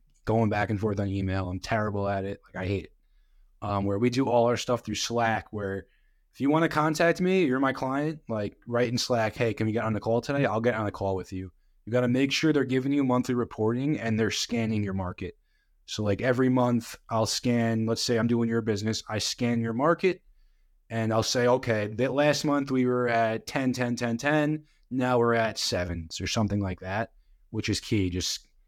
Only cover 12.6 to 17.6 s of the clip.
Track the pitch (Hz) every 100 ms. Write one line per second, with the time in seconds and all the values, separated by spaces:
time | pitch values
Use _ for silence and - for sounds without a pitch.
12.6 | 123 131 131 143 135 123 123 123 113 -
13.6 | 110 120 139 151 - 110 110 - - 120
14.6 | 110 110 101 95 90 92 90 - _ _
15.6 | _ _ - - 104 98 117 123 131 127
16.6 | 123 120 113 - - 113 110 - 123 120